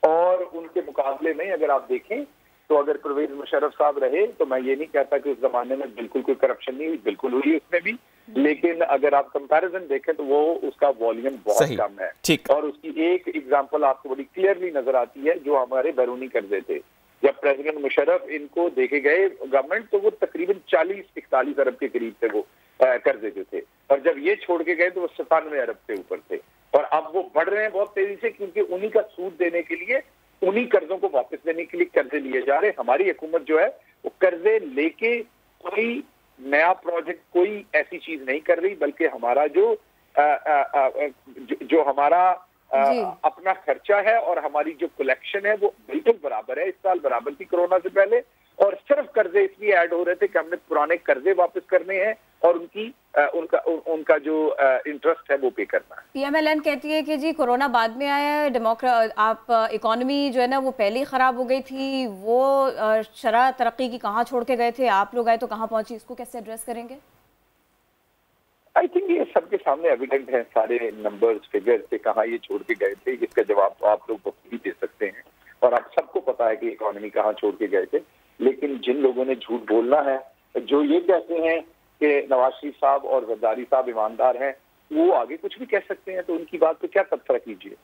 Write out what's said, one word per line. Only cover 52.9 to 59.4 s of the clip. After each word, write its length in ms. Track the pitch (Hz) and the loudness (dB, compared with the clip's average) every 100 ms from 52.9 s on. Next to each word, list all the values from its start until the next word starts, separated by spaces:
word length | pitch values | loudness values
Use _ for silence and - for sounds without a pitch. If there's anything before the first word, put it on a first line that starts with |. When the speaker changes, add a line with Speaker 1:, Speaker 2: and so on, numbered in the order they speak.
| - _ - | -12 _ 0
Speaker 1:
अ, 140 | 147 165 | 2 0
उनका, 220 | 165 160 | -2 -2
उन-, 300 | - 165 156 | 0 -4 -2
उनका 300 | 160 151 156 | -6 2 0
जो, 300 | 143 156 156 | 2 0 0
अ, 340 | - 135 131 151 | 2 2 2 -2
interest 440 | 147 151 160 - | -4 -2 -2 0
है 60 | 139 | 0
वो 120 | 131 | 0
पे 160 | 113 101 | -2 -4
करना 300 | - - - | -4 -6 -20
है। 60 | - | -14
Speaker 3:
पीएमएलएन 460 | 269 277 302 311 311 | -6 -2 0 2 0
कहती 320 | 302 285 294 | 0 -4 -2
है 100 | 311 | -4
कि 160 | 294 302 | -2 -2
जी 160 | 302 | -2
कोरोना 340 | 311 254 247 277 | -2 0 2 2
बाद 300 | 233 226 226 | 2 0 -2
में 100 | 285 | -2
आया 240 | 285 294 | 0 0
है, 180 | 294 294 | 0 0
डेमोक्रा-, 600 | 240 226 226 254 240 226 - | 0 0 0 2 2 2 2
आप, 340 | 214 226 | 0 0